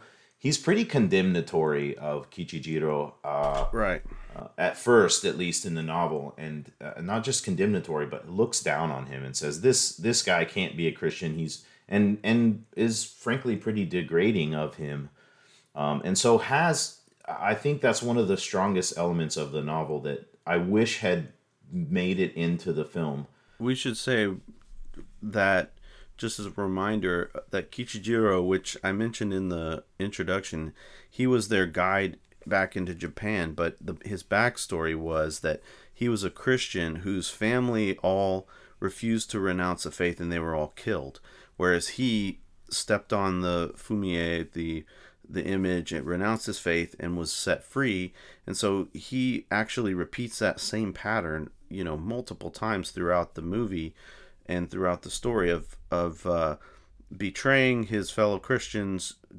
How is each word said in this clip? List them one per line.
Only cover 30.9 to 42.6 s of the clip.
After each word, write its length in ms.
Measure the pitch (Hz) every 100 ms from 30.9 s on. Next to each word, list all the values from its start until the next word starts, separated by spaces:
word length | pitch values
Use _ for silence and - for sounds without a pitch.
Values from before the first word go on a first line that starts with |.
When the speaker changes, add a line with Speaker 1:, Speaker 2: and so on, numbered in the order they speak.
| - -
Speaker 2:
he 180 | - 127
was 220 | 123 107
their 180 | 104 90
guide 520 | 85 92 98 95 - _ - -
back 300 | 95 95 98
into 180 | 90
Japan, 580 | 82 82 - 107 104 82
but 240 | 78 85 -
the, 160 | 92 92
his 180 | - 95
backstory 760 | - 101 120 - - 85 80 80
was 440 | 80 80 78 78
that 200 | 80 76 - - -
he 160 | - 120
was 160 | 110
a 60 | 98
Christian 640 | - - 127 - 92 82 80
whose 320 | 95 95 85
family 640 | - 110 127 123 113 101 95
all 500 | 92 95 98 95 - - - -
refused 500 | 95 - 113 113 -
to 100 | 110
renounce 420 | 95 90 90 87
the 80 | 82
faith, 300 | - 90 85
and 100 | 85
they 60 | 85
were 160 | 82
all 180 | 80 76 -
killed. 440 | - 92 69 - - - - -
Whereas 320 | 90 87 -
he 480 | - 127 110 98 - - -